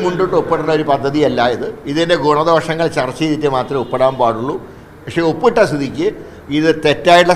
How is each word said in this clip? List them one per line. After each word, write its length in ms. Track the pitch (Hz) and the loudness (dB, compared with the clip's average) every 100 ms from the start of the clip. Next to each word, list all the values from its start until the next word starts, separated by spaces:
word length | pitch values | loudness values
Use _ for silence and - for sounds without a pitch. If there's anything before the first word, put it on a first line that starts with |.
| 180 | 0
മുണ്ടിട്ട് 300 | 175 185 175 | -2 0 0
ഒപ്പിടേണ്ട 320 | 143 160 156 156 | 0 -2 0 0
ഒരു 80 | 151 | 0
പദ്ധതിയല്ല 500 | 139 135 151 139 123 120 110 | 0 0 0 2 2 0 0
ഇത്. 100 | 131 - 143 | -6 -8 -6
ഇതിൻ്റെ 240 | 147 170 170 147 | -2 0 2 2
ഗുണദോഷങ്ങൾ 600 | 147 165 160 160 160 165 147 | 2 2 2 0 -2 -2 -2
ചർച്ച 220 | 127 123 | -4 -2
ചെയ്തിട്ട് 280 | 156 151 147 131 | -2 0 0 -2
മാത്രമേ 220 | 123 139 | -2 -4
ഒപ്പിടാൻ 320 | 120 127 131 131 | -4 0 0 2
പാടുള്ളൂ. 340 | 117 110 127 185 - - - - | 0 0 -6 -8 -12 -20 -20 -20
പക്ഷേ 180 | - 165 165 | -8 -2 -2
ഒപ്പിട്ട 280 | 156 240 233 180 | 0 2 2 2
സ്ഥിതിക്ക് 380 | 147 135 113 190 - - - - 147 | 0 -6 -4 -4 -6 -12 -18 -6 0
ഇത് 120 | 160 156 | 2 2
തെറ്റായിട്ടുള്ള 520 | 151 143 175 175 175 | 0 2 4 6 6